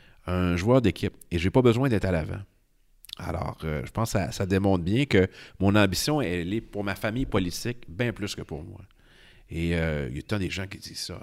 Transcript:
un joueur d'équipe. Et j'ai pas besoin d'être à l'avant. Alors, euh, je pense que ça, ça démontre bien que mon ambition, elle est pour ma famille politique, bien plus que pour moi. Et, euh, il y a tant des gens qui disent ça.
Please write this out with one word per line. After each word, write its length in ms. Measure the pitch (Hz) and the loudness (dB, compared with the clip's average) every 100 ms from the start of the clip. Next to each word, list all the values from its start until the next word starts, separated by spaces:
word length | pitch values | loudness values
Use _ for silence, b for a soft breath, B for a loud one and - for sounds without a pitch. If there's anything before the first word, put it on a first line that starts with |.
| b b - | b b -4
un 300 | 90 90 87 | 0 2 2
joueur 240 | 101 131 | 4 4
d'équipe. 320 | 110 - 98 - - | 4 2 -4 -6 -6
Et 80 | 87 | -2
j'ai 100 | 92 | 2
pas 120 | 135 | 6
besoin 280 | 123 113 139 | 6 6 2
d'être 160 | 104 95 | 2 2
à 60 | |
l'avant. 300 | 85 95 98 101 _ _ _ _ _ - - | 0 -2 -8 -12 _ _ _ _ _ -20 -12
Alors, 400 | 87 85 - - | -8 -6 -6 -6
euh, 180 | 80 76 64 | -6 -4 -4
je 60 | |
pense 220 | - 113 | -4 -2
que 60 | 107 | 0
ça, 120 | 80 | -2
ça 140 | - 98 | -4 0
démontre 380 | 95 98 92 | 2 4 4
bien 220 | 85 113 143 | 2 2 4
que 220 | 101 92 B B B | 4 4 B B B
mon 140 | 98 104 | 4 6
ambition, 460 | 101 87 - 151 | 4 2 0 0
elle 320 | 101 87 85 | 0 -2 -2
est 80 | 110 | -4
pour 220 | 117 101 | -6 -6
ma 120 | 101 98 | -6 -4
famille 300 | 110 117 131 | -4 -2 0
politique, 600 | 104 92 - 113 123 - | 0 0 -4 -6 -8 -8
bien 240 | 85 120 | -4 -4
plus 240 | - 98 - | -4 -6 -8
que 60 | |
pour 200 | - 76 | -10 -10
moi. 180 | 95 95 - _ b b b b b | -12 -16 -20 _ b b b b b
Et, 260 | 82 85 85 | -4 -2 0
euh, 320 | 82 73 67 | 0 -2 -4
il 60 | 69 | -6
y 20 | |
a 20 | |
tant 160 | - 107 | -4 -4
des 120 | 87 | -4
gens 180 | - 95 | -6 -10
qui 100 | - | -12
disent 200 | - - | -14 -12
ça. 200 | - 87 | -10 -12